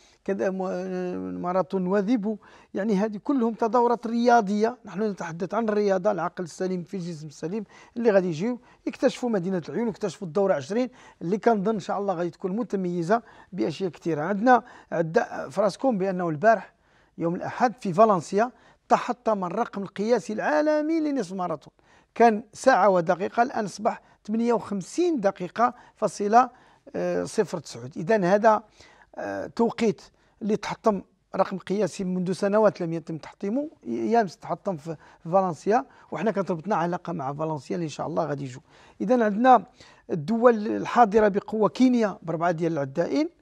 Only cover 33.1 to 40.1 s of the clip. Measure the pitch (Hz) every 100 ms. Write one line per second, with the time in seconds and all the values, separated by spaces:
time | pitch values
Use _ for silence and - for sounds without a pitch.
33.1 | 160 - - 196 247 302 _ 240 226 226
34.1 | 233 196 - 139 175 - 165 165 156 -
35.1 | _ 165 190 185 156 - 233 269 - -
36.1 | - 208 196 175 175 156 196 170 175 -
37.1 | 165 135 143 160 151 - 190 160 - 139
38.1 | 175 156 139 135 127 _ - - - 202
39.1 | 247 214 202 254 240 170 _ - _ -